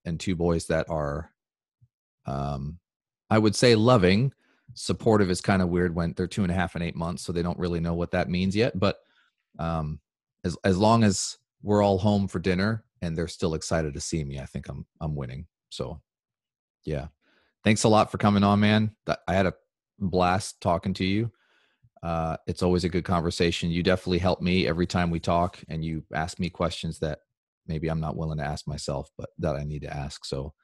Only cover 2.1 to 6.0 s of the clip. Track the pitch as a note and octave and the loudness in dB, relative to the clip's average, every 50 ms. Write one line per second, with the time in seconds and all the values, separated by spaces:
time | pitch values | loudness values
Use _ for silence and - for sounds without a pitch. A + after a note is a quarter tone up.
2.1 | _ _ _ - C2+ C#2 C#2+ C#2+ C#2+ C#2 C#2 D2 E2+ F2 _ _ _ _ _ _ | _ _ _ -8 -6 -6 -4 -6 -6 -6 -8 -8 -10 -12 _ _ _ _ _ _
3.1 | _ _ _ - G#2 A2 G#2+ G#2+ G2+ - - B2 A#2 G#2+ G#2+ B2 B2+ A2+ F2+ F2+ | _ _ _ 2 4 4 4 4 4 6 6 6 6 8 8 6 6 8 8 6
4.1 | F#2+ G#2 C3 C3+ - _ _ _ _ _ _ - - - - - G2 - - - | 6 4 2 0 -2 _ _ _ _ _ _ -20 -18 -8 -6 -4 -4 0 2 4
5.1 | A2 G#2 G2+ F2+ F#2 - - - G2 F#2 F#2 F2 F2 F2 F2+ F2+ D#2+ F2 | 4 6 4 4 0 0 0 2 2 2 2 2 2 2 0 0 0 -2